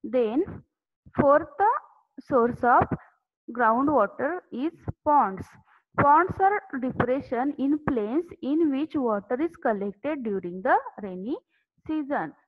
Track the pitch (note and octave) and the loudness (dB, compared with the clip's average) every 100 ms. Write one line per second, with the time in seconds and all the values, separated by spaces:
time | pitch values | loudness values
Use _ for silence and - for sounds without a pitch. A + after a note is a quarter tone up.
0 | - B3 A3 B3 G4+ - _ _ _ _ | -2 -2 0 0 -2 -8 _ _ _ _
1 | - - C#4+ D4 D#4+ - G#4 C#5 - _ | -8 2 4 4 2 0 2 2 -6 _
2 | _ - - C#4 A#3 - A#3+ C#4 - - | _ -20 -2 2 2 2 4 4 4 -4
3 | - _ _ _ - A#3+ A3+ A#3 C#4+ C#4 | -10 _ _ _ -14 0 2 2 2 2
4 | G3+ - C#4 F4+ _ A3+ D4+ - - - | 0 -2 -6 -6 _ -6 -6 -6 -12 -6
5 | D4+ D4 G#3+ F#3+ - - _ _ _ - | 2 2 2 -4 -14 -20 _ _ _ 0
6 | C#4+ D4+ F#4 - F#4+ G4+ - C4+ B3+ - | 6 6 4 2 2 2 -4 -6 -6 -2
7 | A#3+ C4 C4 A#3+ C#4 C#4+ C4+ D4+ D4+ B3+ | 0 0 -2 -4 -2 -2 -2 0 0 -2
8 | G#3 C#4+ F4 - B3 D4+ D#4+ C4 D#4 D#4 | -2 -4 -4 -10 -4 0 0 0 -4 -2
9 | A#3+ G#3 G3 B3 E4 - B3+ G#3 G3+ - | -2 -2 -4 -4 -4 -4 -4 -2 -6 -6
10 | C#4+ D4+ A3+ F#3+ F3+ F3+ A3+ F#4+ A#4 - | -6 -6 -4 -6 -6 -6 0 0 0 -12
11 | G3+ F3+ G3+ G4 _ _ _ _ - D#4 | -12 -10 -8 -10 _ _ _ _ -8 -6
12 | C#4 C4 B3 - | -4 -4 -6 -10